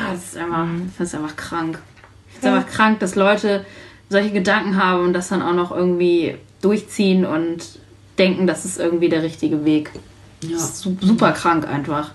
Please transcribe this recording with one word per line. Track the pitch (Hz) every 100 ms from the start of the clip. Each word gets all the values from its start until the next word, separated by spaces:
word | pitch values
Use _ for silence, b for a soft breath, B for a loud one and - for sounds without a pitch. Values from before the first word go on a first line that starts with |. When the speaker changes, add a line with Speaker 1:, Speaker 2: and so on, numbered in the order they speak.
| 202
Speaker 1:
das | 180
ist | - -
einfach, | 170 170 170
Speaker 2:
Mhm. | 170 185 -
Speaker 1:
das | 175
ist |
einfach | 160 151 -
krank. | - 170 160 160 - - - - -
Es | -
ist |
Speaker 2:
Ja. | 262 -
Speaker 1:
einfach | -
krank, | - 220 214
dass | 185
Leute | 202 196 208 208 196 196 B B B -
solche | 202 208
Gedanken | 202 190 190 185 190
haben | 185 180
und | 180
das | 175 185
dann | 185
auch | 170
noch | 175 175
irgendwie | - 180 175 175 175 156 - - -
durchziehen | 196 208 - - 196 185
und | 180 156 170 170 - - - - - -
denken, | 185 175 185
das | 208
ist | 185 -
irgendwie | 170 170 170
der | 160
richtige | 160 - 156 156
Weg. | 151 151 147 - - - - -
Speaker 3:
Ja. | 160
Speaker 1:
Das | 165
ist | 151 -
su-, | 190 185
super | 190 226 190
krank | 156 175 165 151
einfach. | 143 143 147 151